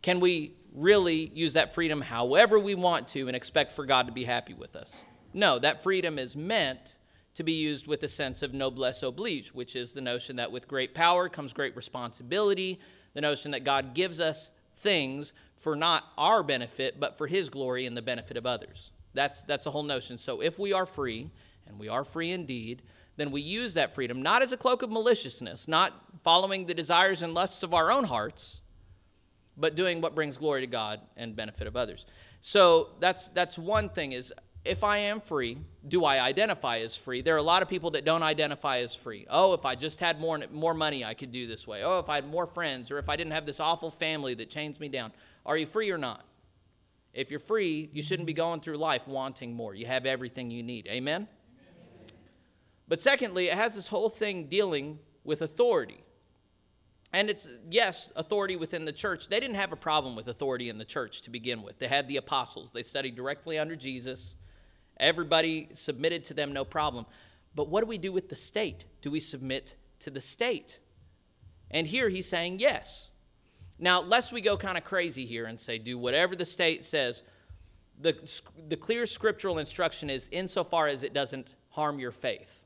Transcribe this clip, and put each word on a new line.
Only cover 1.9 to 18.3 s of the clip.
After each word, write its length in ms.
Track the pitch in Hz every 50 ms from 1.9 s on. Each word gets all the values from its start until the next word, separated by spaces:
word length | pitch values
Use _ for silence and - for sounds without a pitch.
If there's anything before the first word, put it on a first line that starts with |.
| 156 147
however 560 | 131 - - 139 123 123 135 175 226 233 214 214
we 160 | 202 202 202
want 340 | 180 180 180 170 156 - -
to 180 | - 143 135 127
and 80 | 123
expect 380 | 127 - - - 160 143 - -
for 120 | - 143
God 220 | 131 135 127 123 123
to 40 |
be 120 | 113 127 123
happy 320 | 113 120 120 - - 90
with 200 | - - - -
us? 280 | - - - - - - - - - - -
No, 280 | - 185 208 185 135 120
that 240 | 131 147 151 - -
freedom 340 | 185 196 190 175 165 156 143
is 180 | 131 120 120
meant 600 | 143 156 185 226 214 165 135 131 123 - - - _ _ _ _ - _ _ _
to 80 | - 170
be 80 | 160
used 340 | 165 160 156 151 147 135 -
with 160 | 147 151 147
a 60 | - 143
sense 340 | - - 151 131 123 -
of 100 | - 135
noblesse 520 | 127 135 135 135 127 127 131 127 131 - -
oblige, 500 | 131 123 151 208 240 180 135 104 - -
which 220 | 131 123 - -
is 180 | 131 123 120 -
the 80 | 139
notion 360 | 131 123 120 120 117 - 135 123
that 140 | 120 -
with 160 | 104 123 - -
great 280 | 143 135 131 127 -
power 340 | 160 165 170 180 180 180 180
comes 240 | - - 143 131 113
great 220 | - 143 131 -
responsibility, 1040 | 120 117 - - 131 123 117 113 - 123 120 147 196 214 202 196 185 185 185 185 185 - - - - _ _ _
the 80 | 143
notion 300 | 147 147 147 135 - 147
that 120 | 143 123 131
God 300 | 143 139 135 135 131 123
gives 260 | 147 180 190 170 156
us 320 | 170 160 151 - - - _ _ _ _ _ -
things 560 | - 202 196 165 143 131 135 139 147 - - - - - _
for 200 | _ - 160 151
not 300 | 143 160 170 170 147 - - - -
our 240 | 147 175 220 220
benefit, 580 | 170 143 143 123 120 117 - - 135 135 - -
but 160 | 143 - -
for 120 | - 156 143
his 240 | 170 196 180 -
glory 340 | - 139 135 127 127 127 131
and 100 | 123 117
the 60 | 120
benefit 360 | 113 127 123 117 110 -